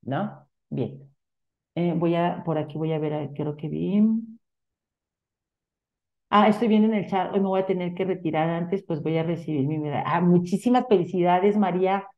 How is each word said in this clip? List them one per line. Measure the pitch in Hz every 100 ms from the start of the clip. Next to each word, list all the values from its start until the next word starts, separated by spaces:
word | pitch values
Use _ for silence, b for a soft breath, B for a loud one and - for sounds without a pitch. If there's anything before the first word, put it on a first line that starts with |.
¿no? | - 139 208 - _ _ _
Bien. | 143 117 - - _ _ _ _ _ _
Eh, | - 175 170
voy | 170 170
a, | 175 175 -
por | 156
aquí | 151 156
voy | 160
a | 156
ver, | 151
a-, | 151 143
creo | 147 151 151
que | 160
vi. | 151 175 202 220 226 - - _ _ _ _ _ _ _ _ _ _ _ _ _ _ _ _ _ _ _
Ah, | 208 214
estoy | 214 240
viendo | 214 214
en |
el | 220 175
chat, | 196 180
hoy | 196
me | 196
voy | 190
a | 190
tener | 180 180 175
que | 185
retirar | 185 160 156 165
antes, | 170 175 196
pues | - 160
voy | 143 160
a |
recibir | 160 165 165 151 135
mi | 156
medalla. | 151 120 -
Ah, | 165
muchísimas | 175 175 175 196 247 247 254
felicidades, | 196 175 185 175 180 202 208
María. | 196 175 185 196 190